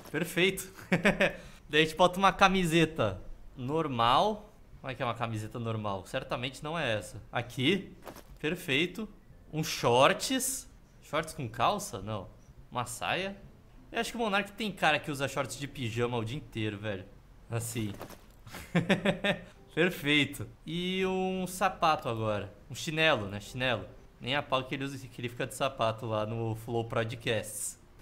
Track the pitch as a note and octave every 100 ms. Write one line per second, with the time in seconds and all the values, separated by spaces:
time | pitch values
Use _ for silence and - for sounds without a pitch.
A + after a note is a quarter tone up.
0 | - D3+ E3 E3 F#3+ F#3+ - - - E3+
1 | G#3 - F#3+ - - - - D3 D#3+ -
2 | F3+ F#3 G3 F#3 G3 F#3+ E3+ E3 D#3+ D#3+
3 | A2 F#2 - - - - B2+ D#3+ D#3 A#2+
4 | A#2 C#3 G3+ G#3 - - - - C3+ B2
5 | B2 A2+ A#2 A2 A2 B2 A2+ A2 G#2 G2
6 | F2+ C3+ C3 C#3 B2+ B2+ D3+ E3 C3+ G#2+
7 | - G#2 - B2 A#2 - B2+ F#3+ - -
8 | - - - - D3+ E3+ - C3+ E3+ -
9 | G#3+ - - - - D3+ E3 - C3 A#2+
10 | D3 F#3+ - C4 - - - - - -
11 | - D3+ D#3+ - A#2+ A#2 C3+ G3+ - G#2
12 | G2+ G#2+ F2+ - - - - B2 A#2 -
13 | F2+ D3 G3 G3 - - - - - A#3
14 | A3+ A3+ A3 G3 G3+ - A3 - E3 D3
15 | - C3+ C#3 D3+ B2+ - C#3 - A#2 A2+
16 | A#2+ B2 A2 D3 - A#2 G#2+ G2+ G#2+ F#2+
17 | F#2 - - - - A#2 - A2+ G#2+ F#2+
18 | D2+ - - - - - - F3 E3+ F3+
19 | G3 G3 G3+ - - - - - F3+ F3+
20 | C#3+ D3 C#3 - G#2 - - E3+ F3+ F#3+
21 | F#3 F#3 F#3 F#3 F#3 - G3 F#3 E3 D#3
22 | C3 A2+ A2 G#2 G2 - - A#2+ - D#3
23 | D#3+ C3 G2 G2+ - B2+ C3 A2 - -
24 | - - A#2+ C#3+ - C3 B2+ C#3+ C#3 C#3
25 | B2+ - A#2+ A#2+ C3 - C#3 - A2+ A2
26 | A#2 G#2+ G#2+ A2+ A2+ A2 A#2 A#2 A2+ A#2+
27 | A2+ A2+ C3 A2 - - - - - -